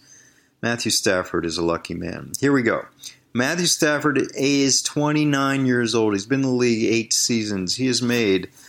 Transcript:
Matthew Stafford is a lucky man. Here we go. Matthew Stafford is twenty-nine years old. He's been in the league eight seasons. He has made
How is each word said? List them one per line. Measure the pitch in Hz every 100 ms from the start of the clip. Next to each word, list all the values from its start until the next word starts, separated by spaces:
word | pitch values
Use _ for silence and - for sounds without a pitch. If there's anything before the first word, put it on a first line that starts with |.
| _ - _ _ _ _
Matthew | 113 117 110
Stafford | - 113 92 90 90
is | 82 82
a |
lucky | 85 82 -
man. | 87 85 76 69 -
Here | 139
we | 139
go. | 113 82 - _ - - _
Matthew | 117 131 175 175
Stafford | - 156 147 147 139 -
is | - 139 143 135 -
twenty-nine | - - 147 151 151 139 139 135 131
years | 123 117
old. | 117 110
He's | 101
been | 104 135
in | 135
the |
league | 123 123 113 110
eight | 113 110
seasons. | - - 117 107 101 90 -
He | 127
has | 123
made | 123 120 110 95 87 -